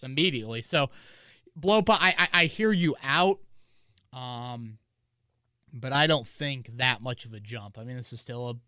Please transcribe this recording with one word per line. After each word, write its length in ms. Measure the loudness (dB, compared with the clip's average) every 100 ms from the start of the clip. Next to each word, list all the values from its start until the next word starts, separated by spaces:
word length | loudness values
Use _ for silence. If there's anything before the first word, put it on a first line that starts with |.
immediately. 600 | -6 0 2 0 -4 -8
So, 280 | -2 0 0 -4 -20 -20 -20 _ _ -4
Blopa, 380 | 2 4 6 6
I, 160 | 6 4
I, 100 | 4 4
I 20 | 2
hear 260 | 2 2
you 240 | 2 2 0
out, 360 | 0 4 4 2 -6 -20 _ _ _ _ _
um, 640 | -14 -10 -10 -10 -10 -12 -16 _ _ _ _ _ _ _ _ _
but 180 | -12 -2
I 140 | 2 2
don't 180 | 2 -2
think 520 | -8 -6 -6 -10 -2
that 240 | 0 0
much 240 | -4 -8 -10
of 80 |
a 60 | -16
jump. 380 | -12 -12 -14 -16
I 60 |
mean, 140 | -14 -12
this 160 | -12
is 60 | -14
still 280 | -12 -8 -8
a 60 | -10